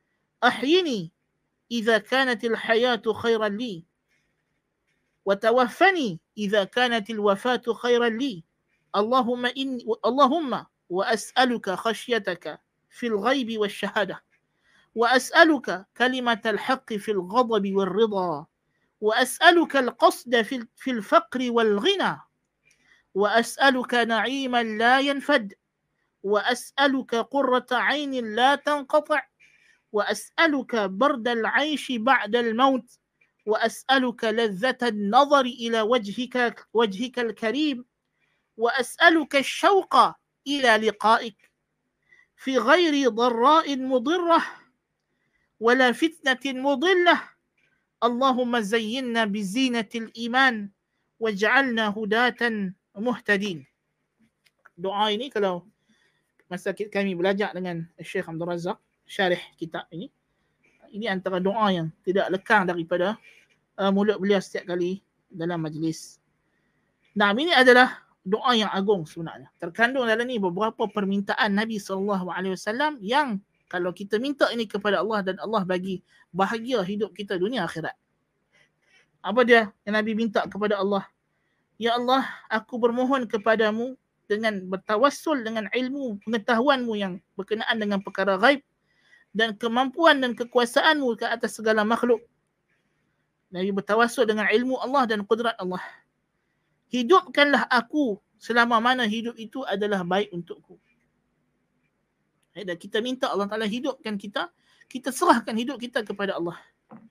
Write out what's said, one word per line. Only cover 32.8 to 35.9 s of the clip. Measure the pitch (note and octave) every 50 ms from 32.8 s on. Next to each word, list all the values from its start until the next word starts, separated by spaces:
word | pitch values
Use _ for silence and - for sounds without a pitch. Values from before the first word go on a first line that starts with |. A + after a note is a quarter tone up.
| - _ _ _ _ _ _ _ _ _ _ _ -
وأسألك | - G#3+ - A3+ A3+ - - - - B3+ C4+ B3+ B3 - - A#3+
لذة | A3 A3 A3+ A#3 A3 G3 F3+ A3+ C4 B3+ - B3
النظر | A#3+ G#3+ G#3 G3+ G3 A3 C4 C#4+ F#3+ - C#4 C4
إلى | B3 A3+ A#3 A#3 A#3 A3+ A3+
وجهك، | G#3+ G#3